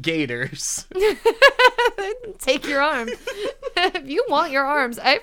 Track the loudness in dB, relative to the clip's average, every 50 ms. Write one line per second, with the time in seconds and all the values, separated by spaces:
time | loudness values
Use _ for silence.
0 | -6 -4 -2 -2 -2 -2 -4 -6 -6 -6 -8 -8 -8 -8 -8 -8 -10 -8 -4 0
1 | 0 0 0 2 0 0 2 6 6 6 6 8 4 4 6 4 0 0 0 -2
2 | -6 -8 -8 -10 -10 -16 -14 -8 0 0 0 0 0 -2 0 0 0 0 0 -2
3 | -4 -6 -8 -10 -8 -10 -10 -8 -8 -8 -8 -10 -12 -6 -2 0 0 0 0 -2
4 | -8 -6 -4 -2 -2 0 0 0 0 0 0 -2 0 0 0 0 0 -2 -4 -2
5 | 0 2 2 2